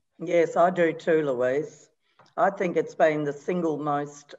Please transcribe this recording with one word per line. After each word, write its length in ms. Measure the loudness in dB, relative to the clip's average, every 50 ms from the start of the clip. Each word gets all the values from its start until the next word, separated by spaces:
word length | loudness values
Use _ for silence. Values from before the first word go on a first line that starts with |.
| _ _ _ -12
Yes, 360 | -6 0 2 2 2 2 4
I 140 | 2 2 4
do 240 | 4 2 2 0 0
too, 300 | -2 0 0 2 2 2
Louise. 680 | 0 0 0 0 0 0 -2 -4 -6 -10 -20 -20 _ _ _ _ _ _ _ -20 _ -2
I 120 | 0 0 0
think 280 | 0 0 -4 -2 0
it's 180 | -2 -2 -2 0
been 280 | 2 2 2 2 0 -2
the 100 | -4 -6
single 440 | -8 -6 -6 -4 -2 -2 -2 -2
most, 580 | -2 -4 -2 -2 -4 -4 -6 -12 -20 -20 -20 -14